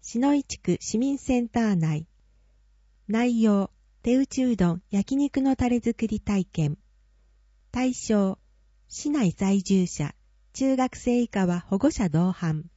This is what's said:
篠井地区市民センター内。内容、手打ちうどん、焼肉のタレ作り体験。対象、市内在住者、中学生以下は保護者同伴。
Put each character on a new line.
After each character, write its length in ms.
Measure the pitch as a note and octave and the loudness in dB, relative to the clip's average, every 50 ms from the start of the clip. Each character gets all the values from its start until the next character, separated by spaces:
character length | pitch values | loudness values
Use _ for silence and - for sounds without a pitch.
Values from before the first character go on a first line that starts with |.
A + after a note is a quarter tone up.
篠 340 | - - - A#3 B3+ C#4+ C#4+ | -18 -8 -4 0 2 2 2
井 80 | C#4+ C4+ | 0 0
地 160 | _ - - | _ -12 -6
区 180 | _ - F3 - | _ -2 -2 -2
市 160 | - - - | -2 -6 -4
民 200 | G#3+ B3+ C#4 C#4 | -2 -2 -2 -4
セ 220 | C4+ - - B3+ B3 | -4 -2 -2 0 0
ン 80 | A#3+ | 0
タ 140 | A#3 - A#3 | -2 -2 0
ー 140 | A3+ G#3+ G3+ | 0 2 2
内。 300 | F3 D#3+ D#3 D#3 D3+ E3 _ _ _ _ _ _ _ _ _ _ _ _ _ _ _ _ _ _ _ _ | 0 0 0 -2 -4 -6 _ _ _ _ _ _ _ _ _ _ _ _ _ _ _ _ _ _ _ _
内 340 | - G3+ A3+ A#3+ B3 A#3+ A3+ | -4 -2 0 0 0 2 2
容、 300 | A3 A3 G#3 G3 G3 - _ _ _ _ _ _ | 4 4 4 2 0 -2 _ _ _ _ _ _
手 160 | - A#3+ A#3+ | -2 0 2
打 100 | C4 C#4 | 2 2
ち 160 | - - - B3+ | 0 0 -2 0
う 140 | B3+ A#3 | 0 2
ど 160 | F#3+ F#3 F3 E3 | 2 2 0 0
ん、 100 | F3+ _ _ | -2 _ _
焼 240 | - G3 G3+ - C4+ | -2 -2 -2 0 0
肉 260 | C#4 C#4+ C#4 - C#4 | -2 -2 0 0 0
の 140 | C4 C4+ C4 | 0 0 0
タ 140 | - B3+ B3 | 0 0 0
レ 100 | A#3+ A#3+ | 0 0
作 260 | - A#3 A#3 - A3+ | 0 -2 -2 -2 -4
り 140 | G#3+ G#3+ G#3 | -4 -4 -6
体 240 | - - G#3 G3 F3+ | -4 -2 -2 -2 -2
験。 340 | _ _ - D#3 C#3+ D3+ - _ _ _ _ _ _ _ _ _ _ _ _ _ _ _ _ _ _ | _ _ -2 -2 -2 -4 -6 _ _ _ _ _ _ _ _ _ _ _ _ _ _ _ _ _ _
対 220 | - A#3+ B3+ B3+ B3+ | -4 -2 -2 -2 -2
象、 440 | - - - A3 G#3 G3 F#3+ F#3+ _ _ _ _ _ _ _ _ _ _ _ | -4 -2 0 2 2 2 0 -2 _ _ _ _ _ _ _ _ _ _ _
市 200 | - - - D4 | -18 -8 -4 -2
内 220 | D4 D4+ A#3 F3 | 0 2 2 0
在 320 | - - G3 F#3+ G3 G3 F3+ | 0 0 0 2 2 0 2
住 240 | - G3 F#3+ F3+ | 2 2 2 2
者、 260 | F3 - - D3 C#3+ - _ _ _ _ _ _ _ | 0 -2 -6 -8 -8 -8 _ _ _ _ _ _ _
中 240 | _ - C4+ C4+ C4+ | _ -2 0 0 2
学 220 | B3+ B3+ B3+ - | 0 0 -2 -4
生 240 | - - B3 A#3+ A#3+ | -4 -2 0 0 0
以 80 | A#3+ A3+ | 0 0
下 160 | - G3+ F#3+ | 0 0 0
は 160 | F3+ F3 F3 | 0 0 -2
保 160 | - - G3 | -4 -2 -2
護 120 | G3 G3 D4 | 2 2 2
者 200 | F4 - A3+ F3 | 2 2 -2 0
同 240 | C#3+ D#3+ F3 F#3 F3+ | 2 2 2 2 0
伴。 320 | - F3 D#3+ D#3 D#3 - - _ | -2 -2 -4 -4 -4 -6 -12 _